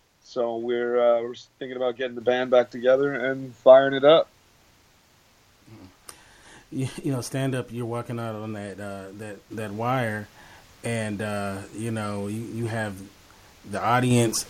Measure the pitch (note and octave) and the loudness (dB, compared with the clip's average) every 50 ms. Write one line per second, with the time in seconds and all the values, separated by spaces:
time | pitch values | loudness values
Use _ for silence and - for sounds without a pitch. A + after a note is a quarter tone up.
0 | _ _ _ _ _ - - C3 A#2+ A#2 A#2 A#2 A#2 B2 A#2+ A#2+ A#2+ A#2+ A#2+ B2 | _ _ _ _ _ -10 -6 -4 -4 -2 -4 -4 -4 -2 -2 -2 0 0 2 4
1 | A#2+ A#2+ A#2 A#2 A#2 A#2+ B2 - - - _ - C#3+ B2+ B2+ B2+ C3 B2 A#2 A#2 | 4 4 4 4 0 -4 -8 -12 -18 -20 _ -12 -12 -10 -6 -4 -2 -2 -2 -2
2 | C3 B2 A#2+ A#2+ A2+ A#2+ B2 B2 B2+ B2+ B2+ B2 A#2+ - - B2 A#2 B2+ C3 C3+ | -4 -6 -6 -4 0 0 2 2 2 4 4 4 4 2 -2 0 2 4 4 4
3 | C#3+ C#3+ C#3 B2 A#2+ C3 C3+ C3+ C3+ C3 A#2+ - - C3 C3 C3+ C#3 C#3 C#3 C3+ | 4 0 -2 -2 -2 -2 -4 -4 -8 -12 -12 4 8 10 10 10 10 6 2 4
4 | C3 D3 D#3+ D#3+ - - _ _ _ _ _ _ _ _ _ _ _ _ _ _ | 6 6 8 6 4 0 _ _ _ _ _ _ _ _ _ _ _ _ _ _
5 | _ _ _ _ _ _ _ _ _ _ _ _ _ - A2 A2 F#2 F#2 - _ | _ _ _ _ _ _ _ _ _ _ _ _ _ -20 -20 -20 -20 -20 -20 _
6 | _ - - - - - - - - - - - - _ - B2+ C3 B2 - - | _ -20 -20 -20 -20 -20 -20 -20 -20 -20 -20 -20 -18 _ -6 -6 -4 -6 -6 -6
7 | G3 D#3 C3+ B2 A2+ - - C3+ C3+ C3+ C3 B2+ A#2+ - A2+ A#2+ A#2+ A2+ A#2+ A#2+ | -6 -4 -4 -4 -4 -6 -4 -4 -4 -2 -2 -4 -6 -6 -8 -8 -6 -6 -6 -6
8 | A#2 - B2 A#2 A#2 A2+ A2 G#2+ A2 A2 G#2+ G#2 G2+ G2+ F#2+ F#2 G#2 G2+ G2 G2 | -6 -6 -8 -6 -6 -6 -8 -8 -8 -8 -8 -8 -10 -10 -10 -12 -12 -10 -10 -12
9 | F#2+ F#2+ F#2+ G#2 A2 G#2+ G2+ G2 - - A2+ G#2+ A2 G2+ G2+ G#2+ A2+ A#2+ C3 C3 | -12 -14 -14 -14 -14 -14 -14 -16 -16 -14 -10 -10 -8 -8 -6 -4 -2 -2 -2 -2
10 | A#2+ A2 G#2+ G#2+ G#2 - - - - - - - - - - - - A#2 A#2 A2+ | -2 -2 -4 -6 -8 -10 -16 -20 -20 -20 -20 -20 -20 -20 -16 -10 -6 -6 -4 -4
11 | G#2+ G#2+ G#2 F#2+ A2 G#2+ G#2 G2+ G2+ G2+ G2 G2 G2 - - G#2+ A2+ A#2 A2 A2 | -4 -4 -6 -6 -6 -6 -4 -4 -4 -6 -6 -8 -10 -12 -10 -8 -6 -6 -4 -4
12 | G#2+ G#2 G#2 G2+ G2+ G2+ G#2+ A2 A#2 G#2 - A2+ A#2 A2 A#2 A2+ A2 G#2 G2 F#2 | -4 -6 -6 -6 -6 -6 -6 -8 -8 -8 -6 -6 -4 -4 -4 -4 -4 -6 -8 -10
13 | F#2+ G2+ - - - - - - - - - - - - G2+ F#2+ E2+ G#2+ A#2+ B2+ | -14 -18 -20 -20 -20 -20 -20 -20 -20 -20 -20 -20 -14 -10 -8 -2 0 2 2 4
14 | B2+ B2 B2 A#2+ A#2 A2+ A2 - - - | 4 4 4 4 4 2 0 -2 -6 -6